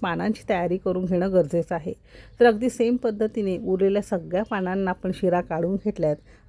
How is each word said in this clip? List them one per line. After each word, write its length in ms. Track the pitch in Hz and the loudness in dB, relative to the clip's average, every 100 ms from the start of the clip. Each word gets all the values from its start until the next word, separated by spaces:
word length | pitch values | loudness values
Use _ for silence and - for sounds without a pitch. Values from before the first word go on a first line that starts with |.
पानांची 400 | 190 165 190 214 - | -2 -2 -2 -2 -2
तयारी 280 | 190 175 180 | 0 0 0
करून 280 | 190 185 | -2 -2
घेणं 280 | 185 180 190 | 0 0 2
गरजेचं 420 | 185 147 170 160 | 2 2 0 -2
आहे. 180 | 170 156 156 - - - - | -4 -6 -12 -14 -20 -10 4
तर 60 | 240 | 4
अगदी 240 | 214 247 | 4 0
सेम 260 | - 233 247 | 0 0 0
पद्धतीने 640 | 233 208 214 220 196 180 | -2 -2 -2 -2 -2 -2
उरलेल्या 440 | 180 185 196 202 | 0 2 2 2
सगळ्या 400 | 196 185 160 180 | 0 -4 -2 -4
पानांना 480 | 220 208 185 190 190 | -2 -2 -2 -2 -2
आपण 200 | 180 185 | -2 -4
शिरा 260 | 180 185 175 | -2 2 2
काढून 340 | 180 - 170 | 0 -2 -2
घेतल्यात 420 | 190 208 202 156 151 - - | -2 -2 -2 0 -2 -6 -18